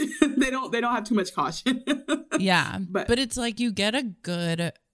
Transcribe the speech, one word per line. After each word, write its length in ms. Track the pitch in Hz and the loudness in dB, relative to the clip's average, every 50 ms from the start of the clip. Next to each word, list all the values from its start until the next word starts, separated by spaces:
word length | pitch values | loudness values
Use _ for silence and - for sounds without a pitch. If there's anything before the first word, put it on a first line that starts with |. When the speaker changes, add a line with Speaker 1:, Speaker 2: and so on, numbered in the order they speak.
| 311 - - | -2 -2 2
Speaker 1:
<laughs> 220 | - 311 285 - | 2 2 4 4
They 140 | 254 262 262 | 2 2 2
don't, 200 | 262 262 262 - | 0 -2 -2 -2
they 80 | 233 233 | -2 0
don't 140 | 240 240 240 | 0 0 0
have 120 | 226 214 | -2 0
too 100 | - 233 | 0 0
much 180 | 208 185 - - | 0 0 0 -2
caution. 500 | 180 143 160 165 - - 254 254 254 - 269 294 - - - | -2 -2 -2 -2 -2 0 0 0 0 0 -2 -2 -2 0 -2
<laughs> 260 | 285 294 - - - | -2 -2 -2 -2 0
Speaker 2:
Yeah, 400 | - 190 190 180 165 - - - 196 190 | 2 4 4 4 4 2 0 -4 -6 -6
Speaker 1:
But 200 | 175 185 185 - | -2 -2 -2 2
Speaker 2:
but 100 | - 233 | 2 2
it's 180 | 254 269 233 - | 2 2 -2 -2
like 220 | 247 233 233 208 226 | -2 -2 -2 -2 0
you 120 | 240 233 | -2 -2
get 240 | 190 196 202 214 226 | 0 0 0 0 0
a 80 | 269 262 | -2 -4
good, 680 | 214 175 _ - 175 175 170 170 170 165 165 170 160 - _ _ _ | -4 -8 _ -6 -6 -4 -2 0 -2 0 -2 -2 -4 -6 _ _ _